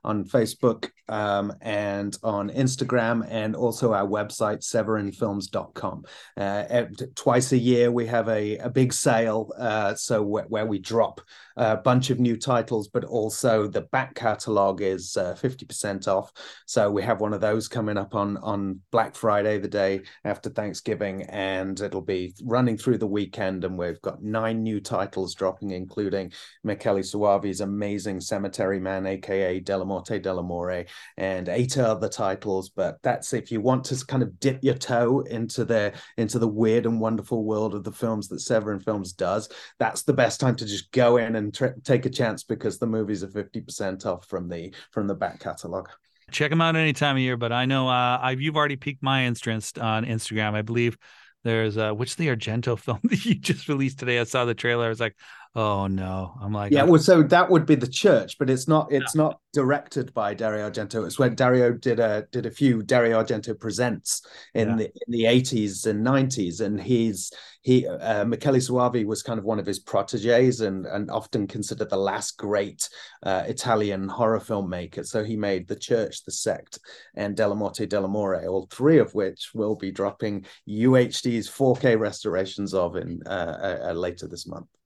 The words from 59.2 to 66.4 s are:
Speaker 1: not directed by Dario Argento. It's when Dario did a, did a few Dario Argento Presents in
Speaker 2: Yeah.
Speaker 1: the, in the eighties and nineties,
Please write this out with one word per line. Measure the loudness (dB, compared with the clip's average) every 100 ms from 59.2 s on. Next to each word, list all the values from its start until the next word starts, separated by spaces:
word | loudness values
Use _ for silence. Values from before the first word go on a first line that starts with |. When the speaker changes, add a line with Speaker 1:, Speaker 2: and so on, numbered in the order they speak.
Speaker 1:
not | 2 0 _
directed | 0 2 0 -2 -6 -4
by | -2 -2
Dario | -2 -2 -2 -4
Argento. | -6 -6 -4 -4
It's | 2
when | 2
Dario | 4 4 6 4
did | 2 0 2
a, | 2 0 -4
did | -6 -6
a |
few | 2 4 4
Dario | 4 4 4 4
Argento | 2 -2 -4 -6
Presents | -4 -2 0 -2 -4 -6 -8 -20 -6
in | 0 2
Speaker 2:
Yeah. | 2
Speaker 1:
the, | -2
in | -6 -4
the | 2 6
eighties | 6 4 0 -2 -2 -2
and | 0
nineties, | 2 4 2 0